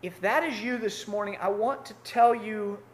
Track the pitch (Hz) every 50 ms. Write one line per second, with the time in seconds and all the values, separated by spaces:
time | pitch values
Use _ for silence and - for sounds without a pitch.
0 | - 180 175 - 185 196 240 311 330 330 254 208 214 247 247 233 226 208 - -
1 | - - 208 208 208 202 202 - - 190 202 202 220 247 262 - - - 214 -
2 | - - - 240 233 240 240 233 208 214 220 214 208 202 202 208 - -